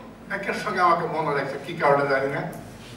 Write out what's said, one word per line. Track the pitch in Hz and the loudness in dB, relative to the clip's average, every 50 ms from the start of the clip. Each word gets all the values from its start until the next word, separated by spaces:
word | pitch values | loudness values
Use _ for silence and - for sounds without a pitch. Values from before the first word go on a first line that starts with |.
| - - - - - - | -16 -18 -18 -18 -12 -8
একের | 196 196 196 233 220 | -8 -4 -4 -4 -4
সঙ্গে | - - 214 190 185 | -2 -4 -2 2 4
আমাকে | 180 175 170 165 160 | 4 6 4 4 2
মনে | - 156 156 156 147 143 | 0 -2 -2 0 0 0
রাখছে, | 139 139 - - - - | 0 -2 -2 -6 -8 -8
কি | 175 165 | -8 -4
কারণে | - 135 143 139 139 139 139 | 2 4 4 6 4 4 2
জানি | 139 - - | 2 0 0
না। | 139 143 165 - - - - - - - - - - - | 0 -2 -4 -4 -6 -8 -10 -12 -14 -16 -16 -18 -18 -18